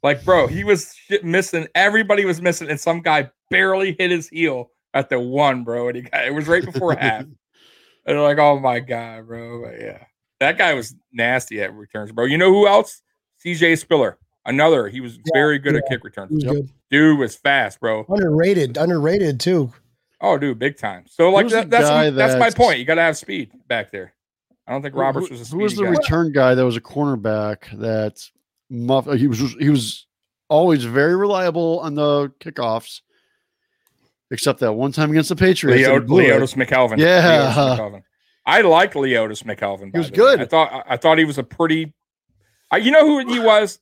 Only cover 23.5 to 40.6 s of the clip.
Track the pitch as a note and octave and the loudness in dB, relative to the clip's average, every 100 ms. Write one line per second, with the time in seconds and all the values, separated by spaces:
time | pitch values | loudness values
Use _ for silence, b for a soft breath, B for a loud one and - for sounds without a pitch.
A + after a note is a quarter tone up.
23.5 | _ _ A#2 G2+ G2+ F#2 _ _ _ _ | _ _ -6 -6 -12 -14 _ _ _ _
24.5 | _ - C3 C#3+ C#3 C3+ C3+ F#3 B2 A#2 | _ -10 -10 -8 -4 -2 -2 -8 -12 -12
25.5 | D#3+ G#3 G3 F#3+ E3+ - D#3+ E3 C#3+ B2+ | -4 -4 -2 -2 0 0 0 0 2 4
26.5 | B2+ B2+ A#2 - C#3+ D3 B2+ G#2+ G#2+ G#2 | 4 2 -2 -8 -4 -4 -2 -4 -4 -4
27.5 | G#2 - G2+ A2 A2 G#2+ - - _ _ | -8 -14 -12 -6 -4 -6 -10 -20 _ _
28.5 | _ _ B2 A#2+ C3+ B2+ C3+ C#3 A2+ C3+ | _ _ -10 -2 -2 0 -2 0 0 -4
29.5 | - D3 C#3+ A2 - _ _ _ _ _ | -2 0 0 -2 -12 _ _ _ _ _
30.5 | D3+ F3+ D3+ A#2 B2 D3+ F3+ G3+ F#3+ F#3 | 2 4 2 0 0 2 2 0 0 -2
31.5 | E3+ E3 E3 D#3+ D3 D3 D3 C#3+ _ D3 | -2 -2 -2 -4 -2 0 0 -2 _ -16
32.5 | D3 A#2+ A2+ - - _ _ _ _ _ | -8 -4 -6 -8 -20 _ _ _ _ _
33.5 | _ _ _ _ _ _ _ _ B2+ - | _ _ _ _ _ _ _ _ -6 -4
34.5 | - A#2+ A2 C#3 C3+ D3+ D#3 D3 E3+ F#3+ | -2 -2 -2 -4 -2 0 0 -2 0 2
35.5 | F#3 C#3+ B2+ C3 C3+ A#2 E3+ - C3+ C3+ | 2 2 4 4 2 4 4 6 4 0
36.5 | C3+ B2 C3 B2 A2 D#3+ F3+ E3+ D#3+ C3+ | -4 -2 2 2 2 4 6 6 4 2
37.5 | A#2+ C#3 B2 G#2+ G2+ _ _ _ _ - | 2 0 0 -6 -12 _ _ _ _ 0
38.5 | F3+ G3+ D#3+ F#3+ D3 C3 A#2+ A2 G#2+ A2+ | 4 6 4 4 0 0 0 -2 -6 -10
39.5 | G2+ G2+ G2 G2 E3 D3+ - B3 A#3+ A2+ | -6 -6 -6 -6 -6 -4 4 4 4 2
40.5 | D#3+ | 0